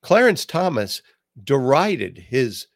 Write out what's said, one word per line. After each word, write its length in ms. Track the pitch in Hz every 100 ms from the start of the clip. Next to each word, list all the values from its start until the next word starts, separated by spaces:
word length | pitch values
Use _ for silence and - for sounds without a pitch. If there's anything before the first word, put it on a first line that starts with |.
Clarence 440 | - 196 247 170 -
Thomas 580 | 165 185 131 101 - _ _ _ -
derided 720 | 101 139 127 139 202 165 92 -
his 500 | 90 127 123 98 -